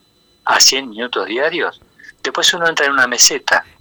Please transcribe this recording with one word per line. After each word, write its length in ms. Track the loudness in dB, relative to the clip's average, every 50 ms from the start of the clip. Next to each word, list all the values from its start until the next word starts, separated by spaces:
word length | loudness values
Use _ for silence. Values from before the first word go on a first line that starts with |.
| _ _ _ _ _ _ _ _ -2
a 160 | 0 2 2
cien 280 | 2 2 2 0 -4 -6
minutos 380 | -8 -8 -6 -4 -4 -4 -4
diarios, 540 | -2 -2 0 0 0 0 -2 -4 -4 -4 -8 _ _ _ _ -20 -20 -14 _
después 300 | -6 -4 -4 0 0 0 0
uno 140 | 2 0 0
entra 180 | 0 2 0
en 60 | 2
una 140 | 2 2 2
meseta. 580 | 2 2 2 2 2 2 -2 -2 0 0 0 -2 -6 -18 _